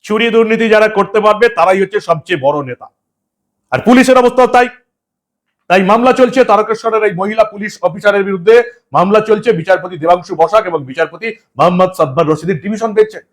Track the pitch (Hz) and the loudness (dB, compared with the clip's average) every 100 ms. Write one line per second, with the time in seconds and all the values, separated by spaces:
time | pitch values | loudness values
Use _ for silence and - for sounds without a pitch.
0 | - 214 233 226 220 226 226 214 214 208 | -4 -2 0 0 0 0 2 2 2 0
1 | 196 220 208 208 240 196 175 190 190 208 | -2 0 0 2 0 2 0 0 -2 -4
2 | - 165 - 170 135 147 131 123 - _ | -4 -4 -2 -2 -2 -2 -8 -14 -18 _
3 | _ _ _ _ _ _ _ 127 - 247 | _ _ _ _ _ _ _ -2 2 4
4 | 254 254 240 247 247 247 247 _ _ _ | 4 4 2 2 2 2 0 _ _ _
5 | _ _ _ _ _ _ _ 185 185 220 | _ _ _ _ _ _ _ 0 2 2
6 | 254 247 247 262 240 208 214 214 233 220 | 2 2 2 2 2 2 0 -4 -2 -2
7 | 208 175 196 220 214 202 208 - 175 175 | -2 -4 -6 -2 -2 -2 -12 -6 -6 -2
8 | 208 202 196 196 180 233 233 _ _ 143 | 0 0 -2 -2 4 4 2 _ _ -2
9 | 185 214 220 208 247 175 165 185 180 175 | 2 0 2 -2 0 -2 0 -2 -2 -6
10 | 160 180 180 165 165 214 185 160 131 135 | 0 0 -2 -4 0 0 -2 -8 -8 -6
11 | 156 165 220 220 _ 123 165 180 185 185 | -6 -6 -12 -12 _ -2 0 2 0 0
12 | 151 135 156 156 165 175 202 214 226 214 | -2 0 -2 -2 -4 -6 -8 -6 -4 0
13 | 214 190 _ | -2 -2 _